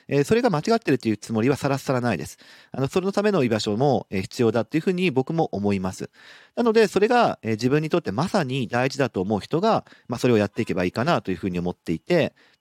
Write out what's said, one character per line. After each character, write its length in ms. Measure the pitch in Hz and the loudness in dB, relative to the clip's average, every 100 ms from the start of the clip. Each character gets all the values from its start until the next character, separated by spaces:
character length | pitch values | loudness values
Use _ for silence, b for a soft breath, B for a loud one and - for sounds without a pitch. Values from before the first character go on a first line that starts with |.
| b | b
え 140 | 139 | -2
ー、 20 | |
そ 120 | 139 226 | 2 2
れ 60 | |
が 80 | 247 | 2
間 100 | 151 | 0
違 20 | 220 226 | 0 0
っ 20 | |
て 100 | - | 2
る 100 | 131 | 0
と 100 | 113 | 0
い 20 | |
う 60 | 107 | -4
つ 160 | - | -2
も 80 | 110 | 0
り 80 | 117 | 0
は 80 | 139 | 0
さ 100 | 139 | 0
ら 100 | 135 | -2
さ 140 | - | -2
ら 80 | 127 | -2
な 140 | 120 | 0
い 40 | 87 | -4
で 80 | - | -6
す。 120 | - B B B | -14 B B B
あ 80 | - | -6
の、 80 | 135 | -2
そ 140 | 185 | -2
れ 40 | 185 | -2
の 60 | |
た 120 | 202 | 0
め 80 | 208 | 0
の 120 | 190 | 2
居 60 | 117 | 2
場 100 | 107 | 0
所 160 | 107 104 | 0 0
も、 320 | 143 117 - | 2 0 -2
え 100 | 98 | -6
ー、 20 | |
必 200 | 95 - | -6 0
要 120 | 117 | 0
だ 100 | 113 | 2
と 140 | 107 156 | -2 -2
い 20 | |
う 20 | |
ふ 60 | 190 | -2
う 60 | |
に 180 | 180 185 | 0 0
僕 220 | 131 127 | 0 -2
も 160 | 165 160 | -2 -2
思 220 | 196 202 | -2 -2
い 80 | 98 | -2
ま 100 | 185 | -4
す。 180 | 190 - B B B B - | -8 -12 B B B B -2
な 80 | |
の 80 | 240 | 2
で、 160 | 220 208 | 4 4
そ 120 | 190 | 2
れ 80 | 208 | 2
が、 320 | 247 190 - | 4 2 0
え 80 | 110 | -4
ー、 20 | |
自 180 | 107 127 | 0 2
分 120 | 147 | 0
に 80 | 156 | 2
と 100 | 175 | -2
っ 20 | |
て 100 | 139 | -2
ま 180 | 101 180 | -4 -2
さ 160 | 208 131 | 0 -2
に 220 | 135 113 | -4 -2
大 220 | 120 135 | 0 0
事 80 | 131 | 0
だ 120 | 131 | -2
と 120 | 101 | -2
思 160 | 92 104 | -2 -2
う 20 | |
人 220 | - 156 | -2 -2
が、 240 | 220 180 - B B | 0 0 -2 B B
ま 100 | 120 | -2
あ、 20 | |
そ 80 | 127 | 4
れ 60 | |
を 40 | 110 | 4
や 100 | 101 | 2
っ 20 | |
て 120 | - | -2
い 40 | 110 | -4
け 80 | |
ば 100 | 87 | -2
い 60 | 90 | -2
い 20 | |
か 140 | 110 143 | -2 0
な 160 | 143 | 0
と 100 | 98 | -2
い 40 | 90 | -4
う 20 | |
ふ 80 | 98 | -4
う 40 | |
に 80 | 87 | -4
思 140 | 87 | -4
っ 40 | - | -6
て 160 | - | -6
い 80 | 82 | -6
て、 340 | - 175 123 - b b | 0 0 0 -4 b b